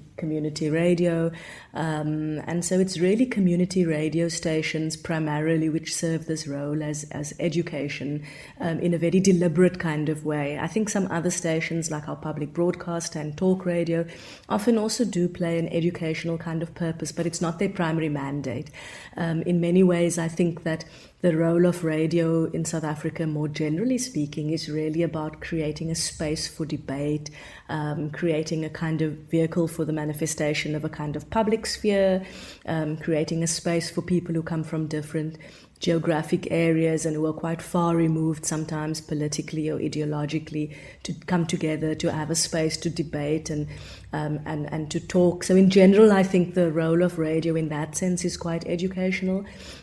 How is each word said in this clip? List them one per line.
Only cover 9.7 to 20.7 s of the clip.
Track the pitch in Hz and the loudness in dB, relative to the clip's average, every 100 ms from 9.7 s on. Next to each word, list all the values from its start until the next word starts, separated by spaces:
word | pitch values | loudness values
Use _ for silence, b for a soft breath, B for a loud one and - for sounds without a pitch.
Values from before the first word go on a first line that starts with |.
| 180 | 4
kind | 165 151 151 | -2 0 0
of | 151 151 | -2 -2
way. | 151 143 147 | -2 -2 -2
I | 165 | -2
think | 220 208 | -2 0
some | 208 190 | 0 0
other | 170 170 | 0 0
stations | - 165 160 160 165 160 | 0 0 0 0 -2 -4
like | 151 147 | -6 -6
our | 147 | -8
public | 156 151 147 | -6 -6 -4
broadcast | 170 175 170 - 170 - 156 | 0 0 0 -4 -6 -4 -6
and | 151 147 | -6 0
talk | 185 185 180 | 2 2 0
radio | 175 170 165 165 B B B - | 0 2 0 -2 B B B -4
often | 208 208 226 | 0 2 2
also | 220 - 214 | 2 0 0
do | 180 175 | 2 0
play | 175 170 170 | 0 -2 0
an | 165 | 0
educational | 170 170 175 160 160 170 165 | 0 0 0 -4 -2 -4 -4
kind | 165 160 | -4 -4
of | 165 - | -6 -4
purpose, | 170 160 156 | -4 -4 -6
but | - 165 | -4 -4
it's | 165 | -2
not | 170 165 | -4 0
their | 196 | -2
primary | 196 165 160 156 | 0 0 0 0
mandate. | 147 139 143 135 110 151 B B B B - | -2 -4 -4 -4 -6 -8 B B B B -4
Um, | 165 165 | -2 0
in | 165 175 | 2 2
many | 170 180 | 6 6
ways, | 185 175 170 170 | 8 6 4 2
I | 165 | -2
think | 165 175 165 | 2 0 0
that | 165 | -4